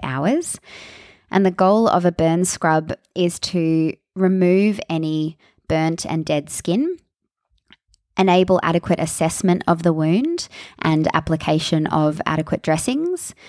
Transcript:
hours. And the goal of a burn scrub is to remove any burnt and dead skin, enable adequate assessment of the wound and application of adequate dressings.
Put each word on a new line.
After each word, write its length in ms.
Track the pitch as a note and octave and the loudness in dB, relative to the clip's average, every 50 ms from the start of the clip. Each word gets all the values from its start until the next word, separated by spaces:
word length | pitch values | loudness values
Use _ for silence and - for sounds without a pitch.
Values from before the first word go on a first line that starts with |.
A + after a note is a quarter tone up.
| - | -6
hours. 560 | C#3+ C3 C3+ D3+ F#3+ C4+ E4+ E4 - - - _ - - - - - - - - - - _ _ - | -6 -4 -2 0 0 0 0 -2 -6 -10 -12 _ -20 -20 -20 -20 -20 -20 -20 -20 -20 -20 _ _ -4
And 160 | - G3 G3 | 0 2 2
the 60 | F#3+ | 2
goal 380 | F3+ - F#3 F#3 G#3 A3 A3+ - | 2 2 2 4 4 4 4 2
of 160 | - F3+ F3 | 2 2 2
a 80 | F3+ | 0
burn 320 | E3+ - D#3+ E3 E3 F3 F#3 | 0 2 2 2 2 2 0
scrub 480 | F3+ - - - E3 D#3 D#3+ D#3+ E3 - - _ _ - | -2 -2 -2 0 2 2 2 0 -2 -8 -12 _ _ -4
is 240 | F#3 F3+ F3 - - | -2 -2 -2 -2 -4
to 520 | - - - F3+ E3 D#3+ D#3+ D#3+ D#3+ D#3+ - - _ _ - | -6 -4 -2 0 0 2 2 2 0 0 -4 -6 _ _ -4
remove 640 | F#3 F#3+ F#3 F#3+ F#3 F3+ F3+ F#3 F#3+ G3+ G#3+ G3+ G#3 - - | 0 0 2 2 4 4 4 4 4 4 2 0 -2 -4 -4
any 480 | E3 D#3+ D#3+ D#3 D#3 D#3 D#3 D#3 D#3+ _ _ _ _ _ _ | -4 -4 -2 -2 -2 -2 -4 -4 -6 _ _ _ _ _ _
burnt 400 | - D#3+ D#3 D#3+ D#3+ E3 - - | -4 -2 0 0 0 -2 -4 -6
and 180 | - - E3 D#3 | -6 -4 -4 -2
dead 240 | D#3 D#3 D3 D3 - | -2 -2 -2 -4 -6
skin, 480 | - - - - F3 A3+ D4 E4+ F4+ D#4+ _ _ _ _ _ _ _ _ _ _ _ _ _ _ _ _ _ _ _ _ _ _ - | -10 -8 -4 -2 -2 0 0 -2 -4 -8 _ _ _ _ _ _ _ _ _ _ _ _ _ _ _ _ _ _ _ _ _ _ -2
enable 440 | - F#3+ F#3+ F3+ F#3 F#3 F#3 F#3 E3+ | 0 2 4 4 4 4 4 2 2
adequate 380 | - E3 E3 F3 - - F#3 - | 2 0 0 0 0 0 -2 -2
assessment 640 | D#3+ E3 - - E3 D#3+ - - - F#3 F3 - - | -2 -4 -2 -2 -2 -2 -2 0 2 2 2 2 2
of 160 | - E3+ E3 | 0 0 2
the 100 | E3 F3 | 2 0
wound 560 | D#3+ D#3+ D#3 D#3 E3+ G#3+ C4+ E4 E4+ F4 - - - - - - - - | 2 2 2 2 2 2 2 0 -2 -4 -8 -10 -16 -20 -20 -18 -10 -4
and 280 | - D#3+ D#3 D#3 D#3 - | 0 2 2 2 2 2
application 760 | - D#3+ D#3 - D#3+ D3+ - - D#3 D#3 D#3 - E3+ D#3 D#3 D#3+ | 0 -2 -2 -2 -2 -2 0 0 0 0 0 0 0 0 0 0
of 340 | - D#3+ D3+ D3+ D3+ D3+ - | 0 0 0 0 0 -2 -4
adequate 380 | - D#3+ D#3 D#3 - - - | -4 -2 -2 -2 -2 -4 -4
dressings. 720 | - - D#3 D#3+ - - B3+ D4 E4 F4 F#4 F4 - - - _ - | -2 -2 -2 -2 -2 -2 -4 -2 -2 -4 -4 -6 -8 -12 -16 _ -20